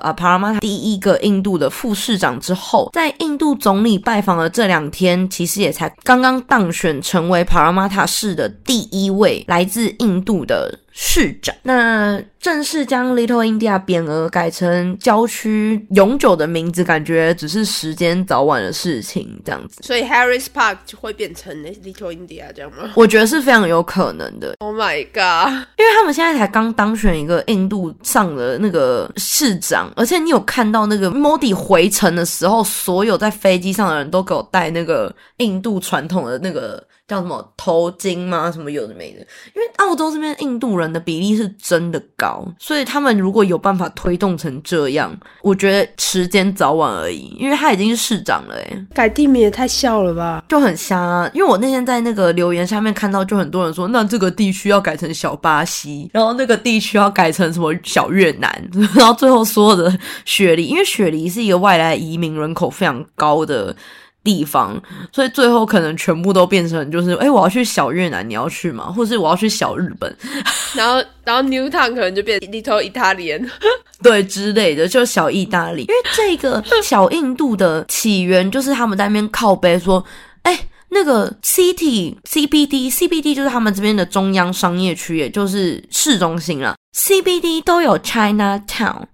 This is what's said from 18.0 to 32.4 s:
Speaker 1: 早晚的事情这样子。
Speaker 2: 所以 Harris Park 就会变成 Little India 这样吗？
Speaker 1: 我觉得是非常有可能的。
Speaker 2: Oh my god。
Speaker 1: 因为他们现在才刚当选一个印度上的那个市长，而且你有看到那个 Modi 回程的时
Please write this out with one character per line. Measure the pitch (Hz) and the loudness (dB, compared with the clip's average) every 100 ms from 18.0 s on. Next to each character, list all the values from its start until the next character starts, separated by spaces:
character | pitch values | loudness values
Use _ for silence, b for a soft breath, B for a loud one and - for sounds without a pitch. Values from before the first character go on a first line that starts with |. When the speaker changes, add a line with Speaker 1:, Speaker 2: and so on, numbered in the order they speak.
| 170 180 | 0 0
Speaker 1:
早 | 185 131 | 0 0
晚 | 143 131 | 2 0
的 | 95 | -2
事 | - 175 127 | -4 -4 -6
情 | - - - - | -6 -8 -10 -12
这 | - | -10
样 | 67 - | -10 -12
子。 | - | -14
Speaker 2:
所 | - 240 | -6 -4
以 | |
Harris | 233 269 247 247 262 | 0 2 2 0 -4
Park | 277 226 190 - | -2 -2 -4 -12
就 | 208 | -14
会 | 220 | -12
变 | 208 190 | -10 -10
成 | 165 202 151 | -12 -16 -16
Little | 151 202 190 185 185 | -16 -18 -20 -14 -14
India | 170 180 160 147 | -14 -16 -20 -20
这 | - | -18
样 | 143 | -18
吗？ | 127 220 | -14 0
Speaker 1:
我 | 226 226 | 4 6
觉 | 220 | 6
得 | 220 | 4
是 | 311 | 2
非 | 269 | 4
常 | 233 180 | 4 4
有 | 170 | 2
可 | 170 196 135 | 0 0 -2
能 | 80 64 53 | -4 -12 -10
的。 | 69 - | -12 -10
Speaker 2:
Oh | 208 | -8
my | 214 202 151 - | -4 -2 -4 -4
god。 | 220 185 165 269 262 - - | -2 0 2 0 -2 -4 2
Speaker 1:
因 | |
为 | 453 | 4
他 | 427 | 4
们 | 370 | 2
现 | 294 | 2
在 | 330 285 | 0 2
才 | 196 | 0
刚 | 220 226 | 0 0
当 | 220 208 220 | 0 0 2
选 | 214 160 | 2 2
一 | 147 | 0
个 | 170 - | -2 0
印 | 202 190 | 0 0
度 | 208 165 - | -2 -6 -8
上 | - 247 185 | -2 0 0
的 | 139 123 120 | -2 -4 0
那 | 208 | 0
个 | 170 127 120 76 - | 2 2 0 -4 -6
市 | - - 269 180 | -4 0 0 0
长， | - 87 90 - | -2 -2 -2 -2
而 | 233 | 0
且 | 349 | 0
你 | 320 | 2
有 | 262 | 0
看 | - - 214 | 0 -2 0
到 | 220 214 | 0 0
那 | 208 | 0
个 | 185 | 0
Modi | 254 294 311 254 | 2 2 2 0
回 | - - 180 170 | 0 2 4 4
程 | - 185 | 2 0
的 | 170 | 0
时 | 170 - | -2 0